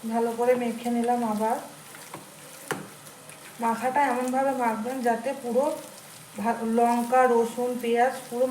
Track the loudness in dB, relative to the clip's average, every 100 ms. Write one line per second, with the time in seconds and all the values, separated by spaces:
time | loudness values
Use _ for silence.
0 | -2 0 0 2 2 2 0 -4 -2 0
1 | 2 0 0 0 0 -2 -6 -16 -18 -18
2 | -16 -16 -16 -20 -20 -18 -10 -10 -10 -18
3 | -20 -20 -20 -20 -20 -4 -2 0 0 2
4 | 2 2 0 2 0 2 0 0 -4 0
5 | 0 0 -2 -4 0 0 0 -2 -10 -18
6 | -18 -20 -16 -4 -2 -2 0 4 4 2
7 | 4 6 6 6 2 0 -4 -2 0 4
8 | 2 2 -8 -2 0